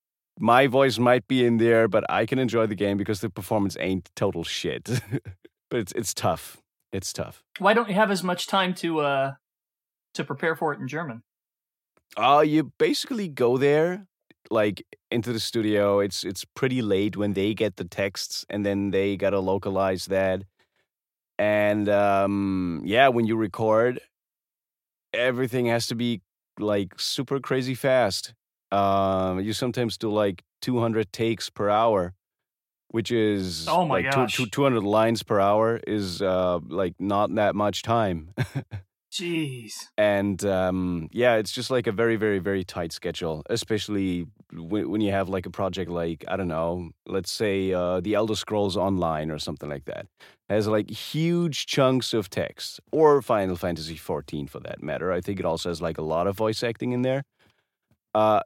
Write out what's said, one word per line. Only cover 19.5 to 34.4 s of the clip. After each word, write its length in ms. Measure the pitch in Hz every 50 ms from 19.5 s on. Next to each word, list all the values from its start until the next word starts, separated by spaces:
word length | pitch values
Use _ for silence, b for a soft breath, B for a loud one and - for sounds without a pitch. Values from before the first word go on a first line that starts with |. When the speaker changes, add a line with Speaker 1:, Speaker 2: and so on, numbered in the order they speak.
| 98 98 - 101 95 95 98 95 95 87 -
Speaker 1:
that. 360 | 92 95 95 95 95 95 95 95 - _ _ _ _ _ _ _ _ _ _ _ _ _ _ _ _ _
And, 500 | - 104 104 107 104 104 104 104 107 101
um, 920 | 101 101 101 101 101 98 98 98 98 101 101 101 98 95 92 90 87 82 71 53
yeah, 260 | 90 107 123 139 135
when 180 | 117 120 113
you 80 | 107 113
record, 640 | 113 110 95 - - 110 110 107 110 120 127 127 - - _ _ _ _ _ _ _ _ _ _ _ _ _ _ _ _ _ _ _ _ _ -
everything 540 | 117 123 131 123 120 131 117 127 127 120
has 180 | 120 117 117 -
to 80 | - 123
be, 260 | 113 120 120 117 95 _ _ _ _ _ _ -
like, 420 | - 107 104 104 104 98 87 - -
super 400 | - - - 147 127 - 139 135
crazy 360 | 123 - 135 131 123 131 127
fast. 580 | - - 135 131 127 117 98 92 - - - - _ _ _ _ _ _ -
Um, 680 | 98 101 98 98 98 98 98 95 95 92 92 92 92 95
you 140 | 98 110 104
sometimes 440 | - 131 123 113 127 120 110 -
do, 140 | - 113 107
like, 320 | 104 107 104 101 92 - - _ _ -
two 180 | - 135 127 120
hundred 340 | 117 113 110 113 107 - -
takes 360 | - 113 113 110 - - -
per 180 | - - 101 101
hour, 440 | 104 107 117 117 107 95 87 92 95 _ _ _ _ _ _ _ _ _ _ _ _ _ _ _
which 220 | - 117 - -
is, 560 | 120 113 107 107 104 98 92 90 82 78 80 156
Speaker 2:
Oh 160 | 160 180 175
my 100 | 147 127 -
Speaker 1:
like, 100 | - 135
Speaker 2:
gosh. 240 | 139 135 123 104 -
Speaker 1:
two, 100 | -